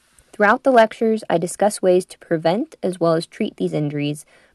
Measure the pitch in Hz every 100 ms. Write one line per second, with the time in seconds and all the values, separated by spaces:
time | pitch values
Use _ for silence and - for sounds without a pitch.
0 | _ _ _ - 202 254 277 240 220 -
1 | 226 220 - 170 175 - 202 - 190 180
2 | - - - 165 165 208 311 - 190 180
3 | 165 160 - - 214 - 180 160 147 147
4 | 147 151 - _ _